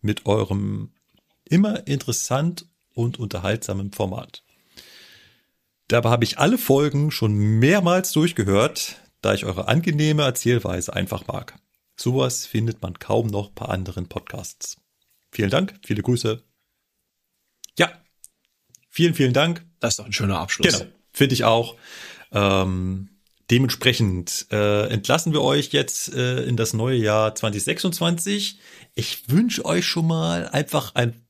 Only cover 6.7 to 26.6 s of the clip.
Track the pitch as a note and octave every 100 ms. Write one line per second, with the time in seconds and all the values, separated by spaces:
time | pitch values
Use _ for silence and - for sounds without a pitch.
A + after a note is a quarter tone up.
6.7 | C3+ D3 C#3 D3+ - A2+ G#2 G#2 A2 C3
7.7 | G3+ E3+ F3+ F#3 - E3+ E3+ G2+ G2 A#2+
8.7 | - - - _ _ - G2 G2+ F#2 F#2
9.7 | B2 E3+ D3 D#3 D3+ C#3+ B2+ A#2 A#2+ G2+
10.7 | F2+ - - F#2+ G2 - - - - _
11.7 | _ _ - - C3 C3 B2 - A2+ A2+
12.7 | A2+ F#2 E2+ - G#2 A#2 G2+ G2+ - -
13.7 | G2 F#2 F#2 F2 - - - - - -
14.7 | - _ _ _ _ _ - G2+ C3+ F#3+
15.7 | - - G#2+ G2+ A#2+ A#2 A2+ _ _ _
16.7 | _ _ _ _ _ _ _ _ _ -
17.7 | - F3 - _ _ - _ _ _ _
18.7 | _ _ - E3+ D#3+ C3+ B2+ D#3+ E3+ -
19.7 | _ A#2+ - G#2+ G2+ G2+ F#2 F#2 - F3
20.7 | - - _ _ - C#3 B2 A2+ A2+ A#2
21.7 | - - - - - - G#2+ G2+ G2 F#2+
22.7 | F#2 F#2 F#2+ G2 _ _ _ _ A#2+ C3
23.7 | - C3 A#2+ A2 F2+ E2+ - - G#2+ G#2
24.7 | G#2 G#2+ A2 G2+ D3 E3 D3+ C3+ C#3+ C#3
25.7 | C#3+ C#3 - - B2+ B2+ B2+ B2+ A#2+